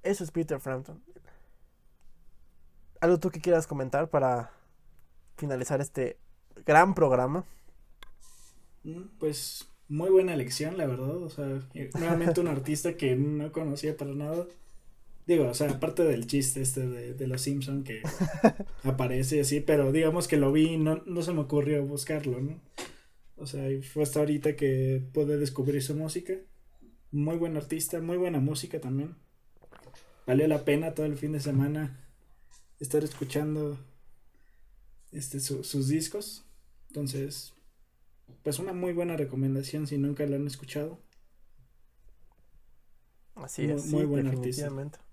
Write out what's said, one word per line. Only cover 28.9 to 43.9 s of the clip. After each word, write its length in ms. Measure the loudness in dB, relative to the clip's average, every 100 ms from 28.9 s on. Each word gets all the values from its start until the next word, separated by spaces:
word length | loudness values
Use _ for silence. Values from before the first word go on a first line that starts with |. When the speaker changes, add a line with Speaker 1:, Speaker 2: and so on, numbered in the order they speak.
| -4 -4 -10 _ _ -20 -20 -20 -20 -20 -20 -20 -14 2
Speaker 2:
Valió 200 | 4 6
la 160 | 2 2
pena 280 | 2 0
todo 120 | -2 -4
el 120 | -2
fin 140 | -4
de 80 | -4
semana 640 | 0 2 2 0 -4 -8 -20 -20 _ -20 -20 -20 -20 -14
estar 240 | -2 0
escuchando, 760 | 0 -6 -4 -2 0 -2 -4 -6 -12 -20 -20 -20 -20 _ -20 -20 -20 -20 -20 -20 -16
este, 280 | -12 -8 -6
su-, 240 | -4 -6
sus 240 | -4 0 2
discos. 580 | 0 -2 -6 -8 -14 -20 -20 -20 -20 -12
Entonces, 640 | -8 -6 -6 -6 -10 -14 -20 -20 _ -20 _ -20 -20 -20 -6
pues, 160 | -4 -4
una 140 | -4
muy 200 | -2 -2
buena 220 | 0 -2 -2
recomendación 680 | -2 0 0 0 -2 -6 -2
si 100 | 0
nunca 280 | 0 0 0
lo 100 | 0
han 100 | -2
escuchado. 540 | -8 -8 -6 -6 -8 -20 -20 -20 -20 -20 -20 -20 _ -20 _ -20 -20 -20 _ -20 -20 -20 -20 -20 -20 _ _ -20 -16
Speaker 1:
Así 280 | -12 -4 -2
Speaker 2:
Muy, 40 | -2
Speaker 1:
es, 100 |
Speaker 2:
muy 140 | 0